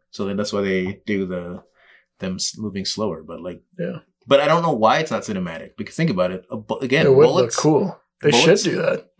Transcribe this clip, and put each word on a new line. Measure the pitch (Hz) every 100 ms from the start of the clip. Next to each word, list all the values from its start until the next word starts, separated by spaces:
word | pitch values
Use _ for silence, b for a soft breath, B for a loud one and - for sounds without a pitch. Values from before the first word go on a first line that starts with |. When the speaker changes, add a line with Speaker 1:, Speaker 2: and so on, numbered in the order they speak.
| _
Speaker 1:
So | - 98
then | 98
that's | 101
why | 101
they | 98 95 92 95 -
do | 101 92
the, | 90 87 90 - b b b b -
them | 92 92
s-, | - -
moving | 107 98 95
slower, | - 107 78
but, | 80 82
like, | 87 80 _ -
Speaker 2:
Yeah. | 170 - _ _ 117
Speaker 1:
but | 139
I | 147
don't | 165
know | 165
why | 127 110 143
it's | 156
not | 110
cinematic, | 98 95 87 82 - -
because | 107 -
think | 165
about | 95 92
it. | 92 -
A | 113
bu-, | 107 110
again, | 127 139 151
Speaker 2:
It |
would | 135 143
Speaker 1:
bullets, | 165 - -
Speaker 2:
look |
cool. | 151 151 196 - _ _
They | 151
Speaker 1:
bullets, | 120 160 202
Speaker 2:
should | 175
do | 92
that. | - - -